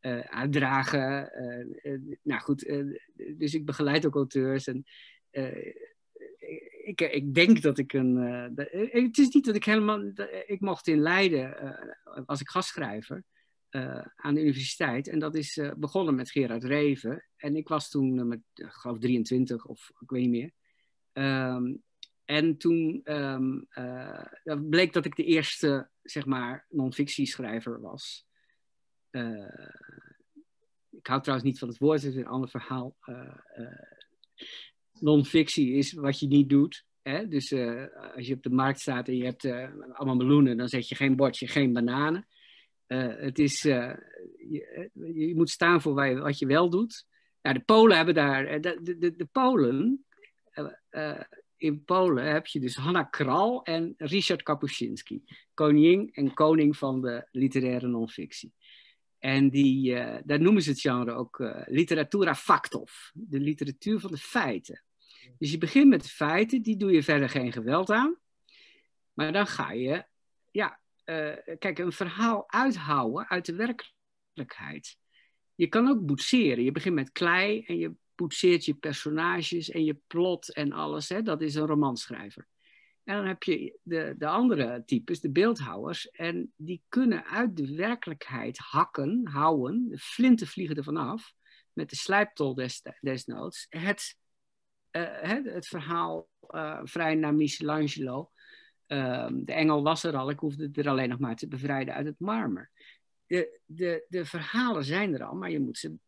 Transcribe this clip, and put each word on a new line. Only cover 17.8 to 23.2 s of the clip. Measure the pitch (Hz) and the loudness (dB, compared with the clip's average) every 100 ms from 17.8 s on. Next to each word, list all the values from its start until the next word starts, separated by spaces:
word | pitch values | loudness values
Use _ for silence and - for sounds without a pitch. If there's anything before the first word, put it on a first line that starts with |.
| - | -2
toen, | 147 135 127 | -2 0 0
eh, | |
met, | 120 117 _ | -2 -4 _
eh, | - - | -18 -18
ik | |
geloof | - 127 113 | -14 -10 -4
drieëntwintig | 120 123 110 127 127 120 - | 0 0 2 0 0 -2 -8
of | 110 - _ | -18 -18 _
ik | 127 | -8
weet | 127 | -2
niet | 123 | 0
meer. | 120 147 _ _ _ _ _ _ | 0 -4 _ _ _ _ _ _
Ehm, | - 135 135 131 127 123 135 _ _ - _ | -4 -2 0 -2 -2 -4 -6 _ _ -20 _
en | - 147 160 147 | -4 0 2 2
toen, | 165 165 160 190 | 2 2 0 -4
ehm, | 147 147 | -6 -6